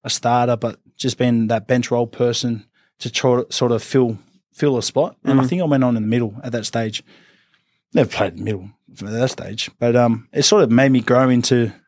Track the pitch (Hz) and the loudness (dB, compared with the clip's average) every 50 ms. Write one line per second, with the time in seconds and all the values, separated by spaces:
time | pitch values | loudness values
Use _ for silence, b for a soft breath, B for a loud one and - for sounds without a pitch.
0 | _ 127 - - - 120 120 123 120 123 120 110 117 113 - _ _ _ _ _ | _ -8 -8 -4 0 0 2 2 2 2 0 -2 -2 -6 -6 _ _ _ _ _
1 | - 131 - - 127 123 120 117 113 107 117 110 - - 127 123 117 - 123 120 | -4 -4 -2 0 0 2 2 2 2 0 -2 -2 0 0 0 0 0 0 -2 -2
2 | 120 117 - - 123 120 113 - - 120 117 110 - _ _ _ _ _ _ _ | -2 -4 -2 -2 -2 0 0 -2 -4 -4 -6 -6 -10 _ _ _ _ _ _ _
3 | - 120 113 - - 127 123 123 120 - - - 127 123 120 107 - - - 135 | -12 -8 -6 0 2 2 2 2 -2 -4 -4 -2 0 0 0 -2 -4 0 2 2
4 | 127 117 113 107 _ _ _ _ _ _ _ - 151 147 131 117 - - - 131 | 2 2 -2 -8 _ _ _ _ _ _ _ -2 -2 0 0 -2 -4 -2 0 -2
5 | 156 202 - _ _ 135 139 135 131 127 175 180 180 156 143 131 131 123 120 113 | -2 -2 -4 _ _ 0 2 2 2 0 -2 -2 0 0 2 2 2 2 0 0
6 | 107 107 117 123 117 107 104 120 - 127 117 117 107 - - 117 113 110 110 - | 0 0 0 0 0 -2 -6 -10 -10 -8 -8 -6 -8 -4 -4 -4 -4 -4 -8 -10
7 | _ b b b b b b b b b b b b b b b b _ - - | _ b b b b b b b b b b b b b b b b _ 0 0
8 | 127 - - - 104 95 - - 95 107 107 92 92 101 _ _ _ _ - - | 0 0 0 -4 -4 -4 -4 -8 -6 -6 -6 -6 -8 -16 _ _ _ _ -16 -12
9 | 101 101 110 113 127 131 - - - 95 104 110 - - _ _ 120 120 120 120 | -10 -8 -2 -2 -2 -2 -2 -8 -12 -12 -10 -12 -12 -12 _ _ -2 2 2 2
10 | 120 117 113 110 - _ - 147 139 - 214 208 160 110 117 123 135 139 135 127 | 2 2 0 -2 -6 _ -4 0 2 4 4 4 4 4 4 4 4 4 4 2
11 | 110 - 123 123 131 127 127 120 117 - 131 120 117 104 - _ _ | 2 2 4 4 4 4 2 2 2 2 2 2 0 -2 -6 _ _